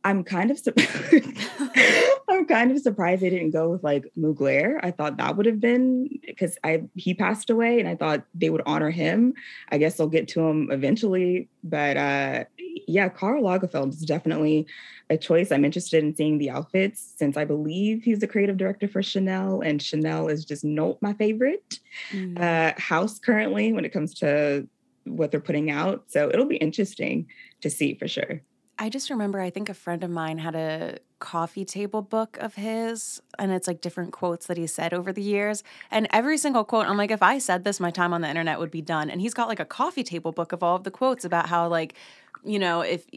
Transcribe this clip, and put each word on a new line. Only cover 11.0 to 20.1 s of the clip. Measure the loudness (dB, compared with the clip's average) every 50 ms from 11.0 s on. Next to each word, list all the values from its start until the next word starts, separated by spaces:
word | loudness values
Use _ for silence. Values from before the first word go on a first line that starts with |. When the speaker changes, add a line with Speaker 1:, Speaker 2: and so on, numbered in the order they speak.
| 2 2 2 2 2 2 0 0 -2 _ _ _
Speaker 1:
But, | -8 -6 -2 0 0 0 2
uh, | 2 0 0 0 0 0 -2 -2 -4 -6 _ _ -14 -14 -12 -12 -10 -6 0
yeah, | 2 2 2 2
Karl | 0 -2 -2 0 2 2 2
Lagerfeld | 2 2 0 0 -2 -2 -2 -2 -2
is | -4 -6 -4
definitely | -2 -2 0 0 -2 0 2 2 4 4 2 0 -2 -10 -20 -20 -20 -20 -20 _ _
a | -2
choice. | -2 2 4 4 4 4 4
I'm | 4 4 4
interested | 4 2 -2 -4 2 2 4
in | 4 2 0
seeing | 0 2 2 2 2
the | 0 -2
outfits | -4 -6 -6 _ 0 0 0 0 -2 -8 -16 -16 -6
since | -2 -2 0 0
I | 0 0
believe | 0 -2 -2 -2 -4 -2 0 0 0 0 0
he's | 0 0 2 2
the | 0
creative | -2 0 2 2 2 2
director | 0 0 -2 -2 -2 -4 -2
for | -2 -2 -2
Chanel, | 0 0 0 0 0 0 0 0 -2 -2 0
and | 0 0 0 -2
Chanel | -2 -2 -2 -2 0 0